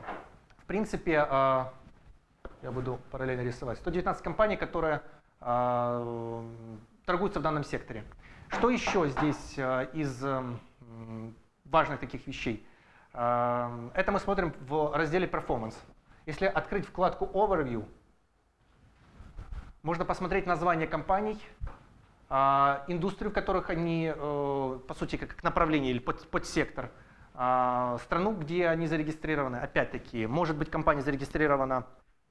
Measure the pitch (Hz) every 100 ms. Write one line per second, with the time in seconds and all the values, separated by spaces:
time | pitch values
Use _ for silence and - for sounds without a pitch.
0 | - - - - - - - 185 214 -
1 | - 156 147 135 135 131 131 - - -
2 | - - _ _ - - 135 123 127 123
3 | - 131 131 127 123 123 131 113 - 170
4 | 190 165 180 165 214 190 156 170 160 147
5 | - - _ - 123 120 123 123 120 120
6 | 120 117 117 117 117 117 113 110 - -
7 | - 175 196 170 156 151 139 131 - 110
8 | - - - - - - 233 247 - 196
9 | 151 131 151 139 - - 131 - 143 160
10 | 143 123 139 131 127 117 - - 120 113
11 | 113 113 113 113 - _ - 156 135 139
12 | - 131 - 127 131 107 - - - -
13 | - 131 120 120 120 120 120 120 120 -
14 | 190 196 - 196 170 - 131 156 151 147
15 | 160 180 175 160 - 131 113 - - -
16 | _ - - 147 196 160 - 202 - -
17 | 180 - - 190 208 180 135 117 104 -
18 | _ _ _ _ _ _ _ _ - _
19 | - - - - - - - - 151 170
20 | 180 170 185 196 185 165 175 165 160 160
21 | 139 190 214 214 - - - - - -
22 | - _ - 135 135 139 139 139 - 175
23 | 190 - 208 202 196 185 180 165 170 165
24 | 160 151 147 143 143 139 135 127 - 156
25 | 160 202 - - 170 180 165 156 135 120
26 | 170 - - 180 - 165 135 - 117 -
27 | - - - - 127 127 127 123 123 120
28 | - 170 196 208 147 175 170 165 165 160
29 | 151 151 156 147 131 123 135 - 123 127
30 | - 120 110 147 165 151 156 160 160 147
31 | 135 139 139 156 151 139 131 131 120 -
32 | _ _ _